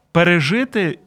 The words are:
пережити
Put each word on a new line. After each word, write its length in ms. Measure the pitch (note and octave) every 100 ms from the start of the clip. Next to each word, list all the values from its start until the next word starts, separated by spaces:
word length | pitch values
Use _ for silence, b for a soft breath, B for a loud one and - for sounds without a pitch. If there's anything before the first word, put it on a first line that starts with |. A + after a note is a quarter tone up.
| _
пережити 880 | E3 E3+ F3 C#3 A3 C4 A3 F3 C#3+